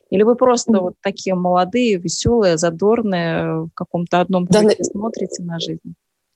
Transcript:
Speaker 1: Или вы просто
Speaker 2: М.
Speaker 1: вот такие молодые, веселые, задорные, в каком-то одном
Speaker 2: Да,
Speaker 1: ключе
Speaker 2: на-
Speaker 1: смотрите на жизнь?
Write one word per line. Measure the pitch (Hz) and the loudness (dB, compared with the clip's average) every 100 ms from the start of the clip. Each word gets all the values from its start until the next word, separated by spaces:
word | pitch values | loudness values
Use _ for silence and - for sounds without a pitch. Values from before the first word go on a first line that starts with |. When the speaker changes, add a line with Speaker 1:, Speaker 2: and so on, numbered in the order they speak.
| _ | _
Speaker 1:
Или | 190 | 2
вы | 214 233 | 2 4
просто | 254 240 - | 2 2 2
Speaker 2:
М. | 202 | 0
Speaker 1:
вот | 196 - | 0 -6
такие | 196 196 190 180 | -8 -6 -4 -2
молодые, | 180 180 185 240 240 185 | 2 2 2 0 2 0
веселые, | 175 - 233 233 190 160 | -2 -2 0 2 4 2
задорные, | 170 165 196 233 214 180 165 165 165 160 | 0 0 2 2 0 -2 -2 -2 -2 -4
в | 165 | -6
каком-то | - 180 175 175 175 | -10 -8 -6 0 0
одном | 180 185 175 | 2 0 2
Speaker 2:
Да, | 214 | 4
Speaker 1:
ключе | 214 - | 4 2
Speaker 2:
на- | 175 | -2
Speaker 1:
смотрите | 196 226 - - - | -6 -8 -6 -8 -8
на | 175 165 | -10 -8
жизнь? | 165 165 170 170 _ _ _ | -8 -10 -14 -20 _ _ _